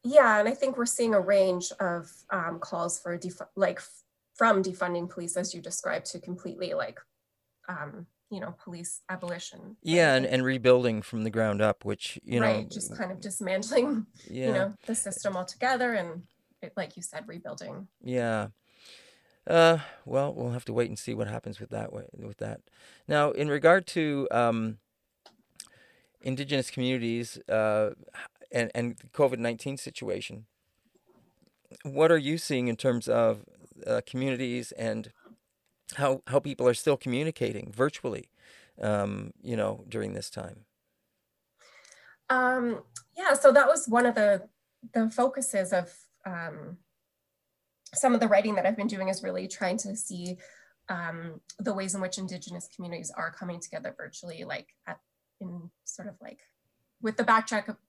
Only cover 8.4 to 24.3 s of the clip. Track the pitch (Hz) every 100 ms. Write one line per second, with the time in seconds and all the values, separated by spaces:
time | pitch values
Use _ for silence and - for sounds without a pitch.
8.4 | 175 175 - 175 170 - - 185 175 170
9.4 | - - 180 220 160 170 160 131 131 131
10.4 | 127 131 123 127 123 110 - 113 110 110
11.4 | 110 101 107 101 104 104 - - - 120
12.4 | 110 107 - - - - 180 190 208 -
13.4 | 185 190 220 269 269 226 214 _ - 123
14.4 | 131 - 196 214 - 226 196 180 202 190
15.4 | 185 - 247 254 247 214 170 165 - _
16.4 | _ _ 175 - 156 - - 156 214 175
17.4 | - - - - 190 _ 123 127 117 110
18.4 | 110 - _ _ - - - _ _ _
19.4 | - 165 165 165 - - - 127 143 -
20.4 | 123 120 - 113 120 110 - 110 107 113
21.4 | - - - 110 107 104 - - 107 104
22.4 | 104 107 _ _ - - - 147 147 -
23.4 | 147 143 156 185 175 170 156 143 139